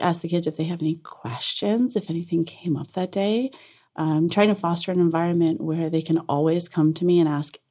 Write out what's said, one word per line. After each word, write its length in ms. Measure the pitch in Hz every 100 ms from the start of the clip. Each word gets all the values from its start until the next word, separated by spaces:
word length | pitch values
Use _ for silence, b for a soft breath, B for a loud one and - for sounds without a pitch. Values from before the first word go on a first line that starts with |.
ask 220 | 180 170
the 60 | 170
kids 180 | 175 165
if 80 | 156
they 80 |
have 180 | 160 170
any 140 | 160 165
questions, 1000 | - - - 120 - - 208 233 247
if 160 | 208 -
anything 340 | 165 170 170
came 320 | 165 - 175 139
up 160 | -
that 200 | 185 185
day. 380 | 196 202 220 262 - b b b -
Um, 320 | 160 156 165
trying 200 | 202 214
to 60 |
foster 360 | 196 170 170 -
an 60 | 180
environment 600 | 170 165 170 170 165 165
where 280 | 160 160 165
they 140 | 160
can 160 | 160 165
always 480 | - 143 160 175 170
come 240 | 165 156
to 100 | 156
me 160 | 175 175
and 80 | 156
ask 280 | 147 147 - _